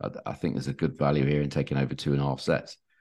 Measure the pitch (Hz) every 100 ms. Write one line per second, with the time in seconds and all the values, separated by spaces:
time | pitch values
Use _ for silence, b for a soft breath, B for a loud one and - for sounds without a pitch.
0 | - - - - - - 67 67 78 -
1 | 71 73 69 73 71 73 69 69 67 65
2 | 73 69 69 65 - 80 - - _ _